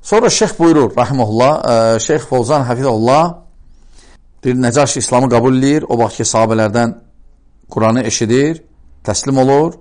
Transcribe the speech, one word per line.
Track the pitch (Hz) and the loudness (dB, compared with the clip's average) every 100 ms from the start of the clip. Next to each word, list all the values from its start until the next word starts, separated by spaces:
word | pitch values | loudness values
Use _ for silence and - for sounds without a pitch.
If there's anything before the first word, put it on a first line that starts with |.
Sonra | - 214 247 | 0 2 2
Şeyx | - 214 - | 0 -2 2
buyurur, | 165 151 117 - | 2 4 2 0
rahimehullah, | 120 135 110 110 127 156 - 117 113 113 | -2 -2 -2 0 0 0 0 2 2 0
e, | |
Şeyx | - 151 | 0 -4
Fovzan, | 151 131 113 147 | -2 -4 0 -2
hafizehullah, | 123 123 135 113 117 143 170 175 - - - - - - - - _ - | -2 -2 -2 0 2 2 0 -4 -20 -20 -20 -20 -20 -20 -20 -20 _ -8
deyir, | 127 127 | -4 0
Nəcaşi | 123 117 139 - | 0 0 -2 -2
İslamı | - 123 131 | -2 0 2
qəbul | 120 123 131 | 2 2 2
eləyir, | 135 151 - | 2 0 -2
o | 117 | -2
vaxt | 113 - | -2 -2
ki, | |
sahabələrdən | 113 113 110 113 107 110 117 - - _ - _ _ _ - | -2 0 0 0 0 0 -2 -4 -20 _ -20 _ _ _ -10
Quranı | - 110 117 | -2 0 0
eşidir, | 117 - 113 123 147 165 - _ - - | -2 -4 0 0 0 -4 -12 _ -20 -14
təslim | - 104 139 135 | -8 -6 -2 0
olur. | 131 139 160 170 | 2 2 0 -6